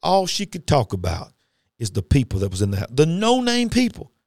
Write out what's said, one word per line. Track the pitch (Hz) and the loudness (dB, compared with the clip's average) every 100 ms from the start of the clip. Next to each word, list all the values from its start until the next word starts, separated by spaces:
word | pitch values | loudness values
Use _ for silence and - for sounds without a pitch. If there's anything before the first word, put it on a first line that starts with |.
all | - 190 180 | 0 2 2
she | - 202 | -4 -6
could | 170 - | -8 0
talk | 147 107 | 2 2
about | 95 90 85 - _ _ _ _ - | -2 -4 -4 -8 _ _ _ _ -10
is | 107 | -6
the | 107 | -4
people | - 139 123 98 | 2 2 2 -2
that | 98 | -2
was | 92 | -2
in | 104 | -2
the | 95 | -2
house, | - | -4
the | 123 156 | 2 2
no-name | 175 214 254 240 240 233 | 2 2 2 2 0 0
people. | 240 247 - - _ | 2 0 -2 -18 _